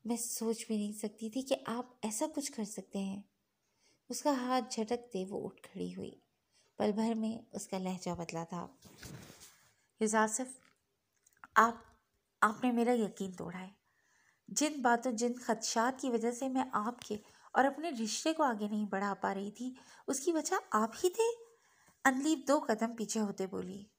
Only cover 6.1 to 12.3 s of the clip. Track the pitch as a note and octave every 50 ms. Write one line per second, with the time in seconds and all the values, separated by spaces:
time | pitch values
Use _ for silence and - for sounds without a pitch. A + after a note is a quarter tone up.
6.1 | - - _ _ _ _ _ _ _ _ _ _ _ - G#3 G#3+ G3+ G#3+ A3 A3+
7.1 | A3+ A3 A3 A3 A3+ - - _ - G3 - - G3 F#3+ F#3 F#3 F#3 F3+ - F3+
8.1 | F3 F3 E3+ - - E3 E3+ - F3+ E3+ - - - _ - - - - - -
9.1 | - - - - - - - - - _ _ _ _ _ _ _ _ _ A3 G#3+
10.1 | G#3+ A3 A3 G#3+ G#3+ - B3+ B3+ - - _ _ _ _ _ _ _ _ _ _
11.1 | _ _ _ _ _ _ - _ _ - A3 A#3 A#3 - - - _ _ _ _
12.1 | _ _ _ _